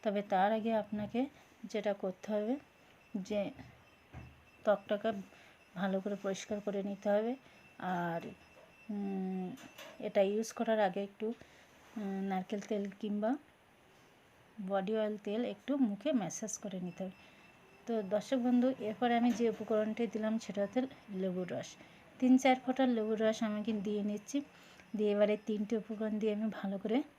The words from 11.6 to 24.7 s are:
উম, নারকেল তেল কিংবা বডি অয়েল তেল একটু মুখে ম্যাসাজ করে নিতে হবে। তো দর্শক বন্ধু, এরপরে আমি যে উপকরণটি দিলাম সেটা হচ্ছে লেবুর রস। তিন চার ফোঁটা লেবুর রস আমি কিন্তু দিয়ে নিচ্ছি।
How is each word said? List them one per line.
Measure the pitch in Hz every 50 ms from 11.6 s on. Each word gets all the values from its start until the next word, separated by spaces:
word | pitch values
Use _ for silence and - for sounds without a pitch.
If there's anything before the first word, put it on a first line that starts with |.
| - - - - - - -
উম, | 226 208 196 196 190 190 196
নারকেল | 190 185 185 - - 202
তেল | 196 - 220 202 202 202 196 -
কিংবা | - 208 208 208 208 220 269 302 - - - _ _ _ _ _ - - - - - - - - _ - _ - - - - - 196 185
বডি | 196 196 190 185 220
অয়েল | 220 214 214 214 202 -
তেল | 208 202 226 247
একটু | 208 202 - - - 277
মুখে | 285 269 214 202 196 - 302 311
ম্যাসাজ | 240 190 165 - - - 208 - -
করে | - 202 185 185 180
নিতে | 180 170 - 190
হবে। | 185 185 - - - - - - - - - - - - - -
তো | - 233 220 208 185 208
দর্শক | 208 - - 277 262 233
বন্ধু, | 254 247 247 240 262 262 -
এরপরে | - 214 214 - 247 240 240 233
আমি | 233 247 226 202
যে | 233 226 214
উপকরণটি | 226 220 - 233 214 214 220 220 - 233 220 -
দিলাম | 220 214 220 220 226
সেটা | - - 190 202 202
হচ্ছে | 196 - 254 254 269 - - - - 202 190 190
লেবুর | 190 180 180 185 175 -
রস। | - - - - - - - - - - - - -
তিন | 262 254 254 254
চার | - 269 254 262 -
ফোঁটা | 262 254 - 262
লেবুর | 254 247 226 214 214 220 214 220
রস | 220 226 226 233 214
আমি | 208 208 208
কিন্তু | 233 220 208 190 214
দিয়ে | 208 208 202 208
নিচ্ছি। | 208 208 - - - 285 294 - - - - -